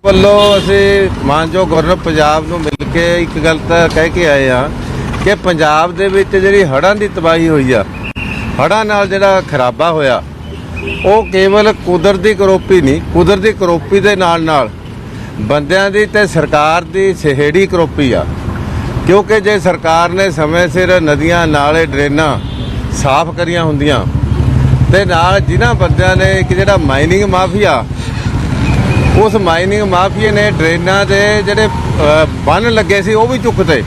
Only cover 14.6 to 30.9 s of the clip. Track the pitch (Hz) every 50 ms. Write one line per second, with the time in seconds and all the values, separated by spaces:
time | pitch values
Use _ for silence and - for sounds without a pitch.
14.6 | 123 107 - - - - - - - - - - - - - - - 107 139 147
15.6 | 147 139 175 190 196 196 190 208 214 202 - 208 208 180 - 165 147 127 151 147
16.6 | 147 156 160 175 170 156 160 190 196 196 180 - - 151 139 131 147 147 151 185
17.6 | 196 180 185 175 165 143 - - 147 131 110 87 76 - - - - - - -
18.6 | - - - - - - - - - - 175 202 202 - 214 220 190 202 214 196
19.6 | 151 185 175 151 135 160 165 165 170 175 175 190 196 190 156 147 156 147 160 170
20.6 | 180 170 131 180 185 175 185 180 165 151 147 139 151 165 170 170 170 160 151 147
21.6 | 143 147 156 165 165 156 139 139 143 143 139 151 160 151 127 - - - - -
22.6 | - - - - - - - - - 143 131 147 170 160 160 170 175 165 170 175
23.6 | 165 160 151 139 143 147 139 120 92 - - - - - - - - 131 135 127
24.6 | - - - - - - 135 185 202 185 180 165 170 180 190 196 156 131 175 -
25.6 | 233 240 233 - 185 170 - - 180 185 185 180 190 190 190 190 180 175 180 185
26.6 | 196 196 202 180 160 139 135 139 147 160 180 196 208 202 180 180 185 185 175 208
27.6 | 208 180 147 123 110 - - - - - - - - - - - - - - -
28.6 | - - - - - - - - - - - - 208 220 185 220 196 175 165 165
29.6 | 180 190 202 208 214 196 185 175 185 196 - - - 214 208 208 208 208 202 -
30.6 | 156 160 165 170 170 180